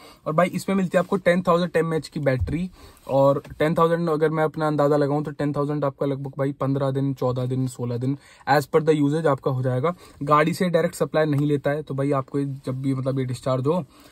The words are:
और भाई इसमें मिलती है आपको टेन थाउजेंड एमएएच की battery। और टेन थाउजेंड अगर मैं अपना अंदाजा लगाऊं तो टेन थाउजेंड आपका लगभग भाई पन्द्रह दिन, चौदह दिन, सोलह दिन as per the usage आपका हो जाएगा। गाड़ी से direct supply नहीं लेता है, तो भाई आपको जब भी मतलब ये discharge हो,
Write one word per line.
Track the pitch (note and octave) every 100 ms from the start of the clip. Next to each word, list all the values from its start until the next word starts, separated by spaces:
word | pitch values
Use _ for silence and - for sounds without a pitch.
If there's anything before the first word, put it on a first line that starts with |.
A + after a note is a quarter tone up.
| - - -
और |
भाई | D#3 F#3
इसमें | F3+ - G3
मिलती | F3+ F3+
है |
आपको | F3 G3
टेन | F3 F3
थाउजेंड | F3+ E3+ F3 E3
एमएएच | E3 D#3+ -
की | D#3+
battery। | C#3 C3 - D3 F#3 - - - -
और | C3+ C#3 C#3 - A#2+
टेन | D3+ E3
थाउजेंड | E3 E3+ E3+
अगर | D3+ D#3
मैं | D#3+
अपना | D#3 D#3+ D#3
अंदाजा | D3+ C#3+ D3
लगाऊं | C#3 D3
तो | D#3
टेन | D3 D3
थाउजेंड | C#3+ C#3+ D3+ C#3
आपका | C3+ C#3+
लगभग | C#3 C#3 C#3
भाई | C#3
पन्द्रह | C#3+ C3+ C#3 C3+
दिन, | C3 C#3
चौदह | C3+ B2+ B2 B2+
दिन, | B2+ C3
सोलह | - A#2+ A#2+
दिन | B2+ C#3 - - -
as | C#3+ C#3
per | D#3+
the | D#3 D#3
usage | C#3+ D#3 D#3
आपका | C#3 D3
हो | C3
जाएगा। | B2+ B2+ D#3 F3+ - -
गाड़ी | C#3+ D3 D3+
से | - F3+
direct | E3 E3 -
supply | D3+ D#3 D#3
नहीं | C#3 D3
लेता | D3 C#3
है, | D3
तो | D#3 C3+
भाई | C#3
आपको | C#3 C3 C#3+
जब | C#3+ C3+ - C3
भी | C3+
मतलब | C3+ C3+ C3+
ये | B2+
discharge | B2 C3+ C3 B2+
हो, | F3 - - -